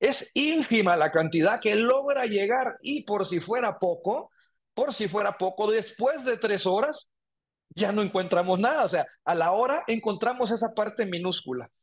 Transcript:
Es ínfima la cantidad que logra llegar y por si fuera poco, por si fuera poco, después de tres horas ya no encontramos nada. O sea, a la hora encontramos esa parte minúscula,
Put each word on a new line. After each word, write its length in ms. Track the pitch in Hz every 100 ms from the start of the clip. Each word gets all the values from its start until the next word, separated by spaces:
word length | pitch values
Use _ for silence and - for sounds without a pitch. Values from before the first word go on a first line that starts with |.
Es 300 | 254 269 -
ínfima 600 | 254 302 320 254 226 190 170
la 160 | 156
cantidad 480 | 160 160 165 175 -
que 140 | 214
logra 500 | 214 233 269 277 277
llegar 520 | 240 202 202 247 247 -
y 240 | - 285
por 220 | 196 202 190
si 140 | 170
fuera 380 | 180 240 226 -
poco, 520 | 185 170 185 269 - _ _ _ _
por 180 | - 277
si 120 | - 202
fuera 260 | 202 202
poco, 380 | - 185 190 214
después 540 | 220 - - 254 311
de 140 | 254 226
tres 280 | 220 196 190
horas 420 | 196 285 - - _ _ _ _ _ _
ya 180 | - 202
no 100 | 208
encontramos 560 | 196 185 180 175 180 180
nada. 260 | 233 302
O 40 | 214
sea, 180 | 170 - _
a 100 | -
la 180 | 170 170
hora 320 | 202 254 311 -
encontramos 640 | 226 220 196 220 247 220
esa 220 | 226 226
parte 320 | - 214 208
minúscula, 680 | 202 175 180 175 127 127 117 _